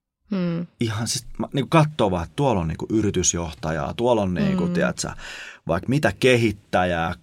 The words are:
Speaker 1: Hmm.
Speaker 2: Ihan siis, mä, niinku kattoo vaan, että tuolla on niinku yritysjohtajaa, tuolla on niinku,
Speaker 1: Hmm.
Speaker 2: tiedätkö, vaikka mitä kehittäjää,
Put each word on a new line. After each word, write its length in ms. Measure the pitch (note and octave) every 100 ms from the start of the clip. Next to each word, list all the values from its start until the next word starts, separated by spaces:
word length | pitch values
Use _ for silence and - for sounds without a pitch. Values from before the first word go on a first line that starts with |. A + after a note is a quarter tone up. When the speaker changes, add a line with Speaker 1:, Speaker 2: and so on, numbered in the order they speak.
| _ _ _
Speaker 1:
Hmm. 360 | G3 F3 E3+ F3 _
Speaker 2:
Ihan 280 | A#2 G#2+ A#2
siis, 180 | - - -
mä, 100 | -
niinku 160 | C#3 B2+
kattoo 420 | D#3+ D3+ D3+ G#2+
vaan, 140 | F2+
että 120 | D#2+ -
tuolla 240 | C#3+ G#2
on 80 | D#2+
niinku 180 | D#2+ -
yritysjohtajaa, 1040 | A2 G#2 F#2 F2 E2+ E2+ E2 D#2+ D#2+ C#2
tuolla 280 | - A#2+ A#2
on 120 | G2
niinku, 300 | F2 - F#2+
Speaker 1:
Hmm. 100 | F2+
Speaker 2:
tiedätkö, 360 | - B1+ - - - - - - - -
vaikka 200 | E2+ -
mitä 240 | C#3 A#2 G2
kehittäjää, 960 | C3 B2 A#2 G#2 _ G2+ F2+ E2+ E2 E2+